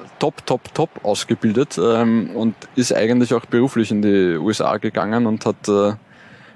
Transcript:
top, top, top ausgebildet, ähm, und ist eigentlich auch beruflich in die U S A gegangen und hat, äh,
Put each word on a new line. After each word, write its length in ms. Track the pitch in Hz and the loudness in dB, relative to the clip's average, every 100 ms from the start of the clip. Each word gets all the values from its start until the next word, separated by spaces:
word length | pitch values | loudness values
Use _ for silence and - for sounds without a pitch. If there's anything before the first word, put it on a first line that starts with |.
| - - | -6 -4
top, 260 | 147 - | -4 -4
top, 300 | - 127 - | -4 -6 -4
top 160 | - 151 - | -4 -4 -4
ausgebildet, 720 | 104 101 - 113 113 107 147 - | -4 -4 -2 -2 0 0 0 0
ähm, 480 | 98 117 117 113 95 | 0 2 2 0 -2
und 200 | 113 113 - - | -2 -4 -4 -6
ist 180 | - 123 | -4 -2
eigentlich 400 | - 110 123 120 | 0 2 2 2
auch 140 | 117 - | 0 0
beruflich 460 | 120 135 120 107 | 0 2 0 0
in 100 | 107 | 0
die 340 | 104 101 92 82 | 2 4 2 0
U 140 | 82 | -2
S 100 | 107 | -2
A 160 | - 104 | -2 -2
gegangen 480 | 110 107 95 117 117 | -4 -4 -2 0 0
und 200 | 110 117 | 0 -2
hat, 220 | 101 - | -4 0
äh, 240 | 101 104 104 - - - - - | 2 2 -2 -10 -20 -20 -20 -20